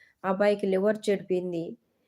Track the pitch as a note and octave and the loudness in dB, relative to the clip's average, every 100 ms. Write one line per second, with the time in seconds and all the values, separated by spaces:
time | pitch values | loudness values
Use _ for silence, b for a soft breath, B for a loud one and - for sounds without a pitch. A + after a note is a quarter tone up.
0 | b b F#3+ F#3+ G#3 G#3 G3+ F#3+ G#3 G#3+ | b b -4 2 2 2 2 2 2 0
1 | G#3+ G3 - F3+ F3+ E3+ E3+ A#3 _ _ | 0 -2 0 -4 -2 -6 -6 -12 _ _